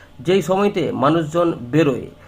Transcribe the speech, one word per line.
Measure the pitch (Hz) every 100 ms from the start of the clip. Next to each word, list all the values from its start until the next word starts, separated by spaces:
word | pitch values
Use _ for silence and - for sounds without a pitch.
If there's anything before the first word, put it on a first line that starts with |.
| - -
যেই | 127 190
সময়তে | 170 190 202 196 127
মানুষজন | 107 135 165 151 165 170 -
বেরোয়। | 120 143 151 117 - -